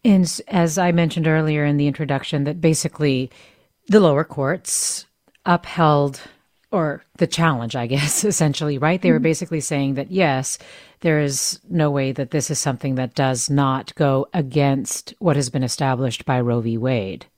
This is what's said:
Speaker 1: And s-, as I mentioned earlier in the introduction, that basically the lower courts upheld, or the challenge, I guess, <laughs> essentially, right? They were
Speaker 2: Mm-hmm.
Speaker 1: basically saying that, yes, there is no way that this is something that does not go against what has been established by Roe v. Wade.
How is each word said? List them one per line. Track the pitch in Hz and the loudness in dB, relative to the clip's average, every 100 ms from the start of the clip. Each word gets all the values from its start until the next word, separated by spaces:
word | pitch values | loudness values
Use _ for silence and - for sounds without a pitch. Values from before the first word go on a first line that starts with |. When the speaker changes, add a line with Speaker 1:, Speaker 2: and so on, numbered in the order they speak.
Speaker 1:
And | 233 196 | 6 4
s-, | 170 - - | 4 -2 -2
as | 196 170 156 | 0 0 2
I | 175 | 2
mentioned | 170 165 170 160 | 2 2 0 2
earlier | 156 156 151 | 2 2 0
in | 147 147 | 2 2
the | 143 | 0
introduction, | 135 143 139 - 147 | -2 -4 -4 -2 -2
that | 143 170 | -2 0
basically | 165 156 - - 147 131 127 - - _ _ _ - | 2 2 -2 -2 0 0 -4 -10 -20 _ _ _ 2
the | 208 | 6
lower | 175 143 | 6 4
courts | 160 - 135 180 - - - - - _ _ _ - | 0 -4 -2 -4 -4 -4 -4 -6 -14 _ _ _ 0
upheld, | 175 - - 160 147 143 135 - _ _ _ _ | 0 0 2 4 4 0 -4 -20 _ _ _ _
or | 196 156 170 _ - | -2 -2 -6 _ -4
the | 175 | -2
challenge, | - 165 131 117 | 2 0 0 -4
I | 127 120 | -4 -2
guess, | 135 147 - | -2 -2 0
<laughs> | 208 | 0
essentially, | - 156 135 151 139 | 2 0 0 -4 0
right? | 151 185 | 0 2
They | - | 2
were | 240 | 2
Speaker 2:
Mm-hmm. | |
Speaker 1:
basically | 165 156 180 160 | 2 0 -4 -6
saying | - 147 139 | -4 -2 -2
that, | 139 139 | -2 -4
yes, | 185 165 131 135 - - - - _ | 0 2 2 -4 -8 -12 -20 -20 _
there | 170 156 | 0 2
is | 143 135 - - - | 0 -2 -4 -6 -4
no | 175 151 | 0 2
way | 143 135 | 0 -2
that | 127 131 | -4 -4
this | 151 - | -4 -2
is | 143 | -4
something | 143 123 139 131 | -2 -4 -4 -2
that | 127 | -4
does | - 135 127 - | -2 0 0 0
not | 139 139 131 - | 2 2 0 -6
go | - 143 135 143 | -2 2 2 0
against | 180 135 143 139 135 - - - - | -4 -2 0 2 0 -4 -10 -12 -4
what | 180 143 | 0 0
has | 123 | 0
been | 139 | -2
established | 127 - 139 127 131 - - | -4 -2 -2 0 -2 -4 -2
by | 127 | 0
Roe | 120 120 | 0 0
v. | 113 113 | -2 -2
Wade. | 127 123 95 - - | -2 -2 -4 -10 -16